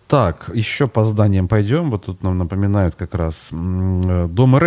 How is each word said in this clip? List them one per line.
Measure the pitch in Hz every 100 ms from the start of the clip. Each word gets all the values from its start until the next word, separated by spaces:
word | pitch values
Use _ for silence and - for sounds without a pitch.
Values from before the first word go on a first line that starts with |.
| -
так, | 143 95 - -
ещё | 110 107 - 131
по | 113 107
зданиям | 107 104 95 92
пойдём. | 107 104 156 160
Вот | 101 -
тут | 90
нам | 95 92
напоминают | 85 98 101 101 87 -
как | 85 85
раз, | 80 80 -
м, | 80 90 92 92 90
э, | 92 90 85
Дом | 90 131
Р | 131